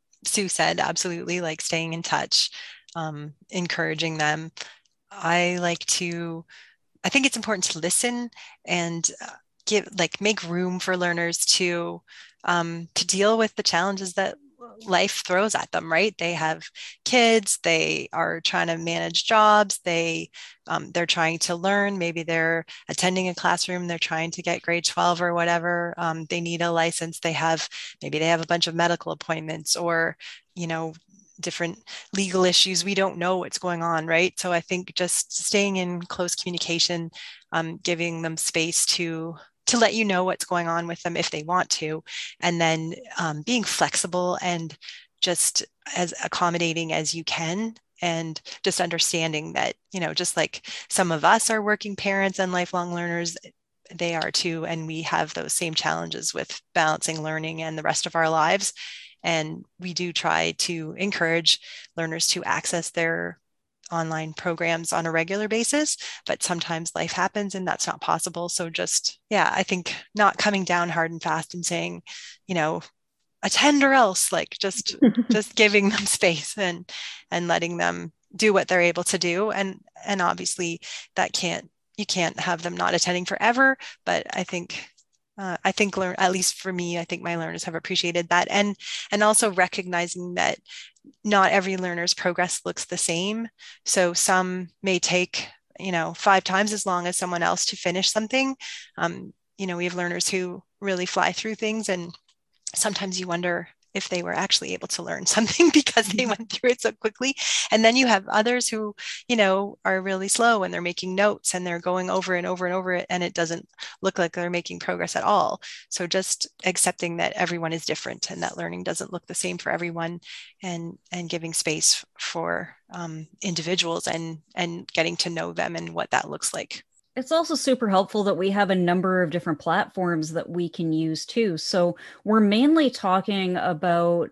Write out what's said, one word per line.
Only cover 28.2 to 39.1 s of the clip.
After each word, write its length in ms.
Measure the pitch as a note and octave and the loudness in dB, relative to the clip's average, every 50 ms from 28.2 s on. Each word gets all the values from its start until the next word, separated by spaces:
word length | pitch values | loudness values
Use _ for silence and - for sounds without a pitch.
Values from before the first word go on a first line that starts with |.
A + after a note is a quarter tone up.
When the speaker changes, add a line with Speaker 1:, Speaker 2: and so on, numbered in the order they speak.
| D#3+ | 2
Speaker 1:
have 140 | E3 E3+ E3 | 2 2 2
a 60 | E3 | 2
bunch 200 | - E3+ F3 D#3+ | 0 0 0 0
of 80 | E3+ E3 | 0 2
medical 360 | E3+ E3+ E3+ E3+ - - E3 | 2 2 2 2 0 -4 -6
appointments 640 | D#3+ - - - D#3+ D#3+ D#3 D#3 D#3+ D#3+ D3+ - - | -8 -6 -6 -4 -4 -4 -4 -6 -8 -6 -4 -2 -2
or, 400 | - F3 E3+ E3 E3 E3 D#3+ - - - - - - _ _ _ | 0 0 0 2 2 0 0 -2 -6 -12 -18 -18 -20 _ _ _
you 120 | F3+ E3+ | -8 -6
know, 260 | E3 E3 D#3+ E3 D#3+ D#3+ E3 _ _ _ _ _ _ _ - | -4 -4 -4 -6 -6 -10 -14 _ _ _ _ _ _ _ -10
different 380 | - E3+ - - E3+ E3 F#3 - _ - - - - - - | -8 -6 -4 -4 -4 -4 -6 -8 _ -16 -16 -16 -12 -6 -4
legal 320 | G3 G3 F#3 F#3 F#3 F#3 | -4 -2 0 2 4 4
issues. 400 | F3+ F3 - - F#3+ F#3 E3+ E3+ | 6 6 4 4 4 2 0 0
We 100 | G3+ G3 | 0 0
don't 220 | G3 G3 F#3 - | 2 0 0 0
know 200 | E3+ E3+ F3+ F#3 | -2 0 0 0
what's 220 | F3+ - - - - | 0 -2 -4 -6 -4
going 220 | - F3+ F3 E3 | -4 -2 -2 0
on, 260 | E3 E3+ E3 D#3+ D#3+ | 0 0 0 0 2
right? 300 | E3 E3 E3 F#3 F3+ - - | 2 4 4 4 2 0 -2
So 120 | - F3+ | -2 0
I 100 | F3 E3+ | 0 0
think 320 | - - F#3 F3+ F#3 - - | 0 -2 -4 -4 -4 -4 -4
just 400 | - F3+ F3 - - - - - | -2 -2 0 0 -2 -2 -4 -6
staying 440 | - - - - G3+ G3+ G3+ F#3+ | -6 -2 0 2 2 2 2 2
in 240 | F#3 F3+ F3 F3+ E3+ F3 | 0 -2 -2 -4 -4 -6
close 320 | - - - F3+ E3+ - | -6 -4 -4 -2 -2 -2
communication, 760 | - - F3+ F3 E3 - - E3+ E3 - - F3 E3+ E3 E3 - - - - - - _ _ | -2 -4 -4 -4 -4 -2 0 0 2 2 2 0 -2 -4 -6 -10 -14 -16 -16 -18 -20 _ _
um, 260 | - E3 E3 D#3+ E3+ | -4 -2 -2 -4 -6
giving 440 | - - F3+ F3 D#3+ E3+ E3+ E3 E3 | -4 -2 -2 0 0 -2 -2 -4 -4
them 160 | E3 D#3+ D#3+ | -6 -6 -4
space 480 | D#3+ - - - E3 D#3+ E3 - - - | -4 -4 -2 0 0 0 0 0 0 2
to, 480 | - - - E3+ E3 | 0 0 0 -2 -4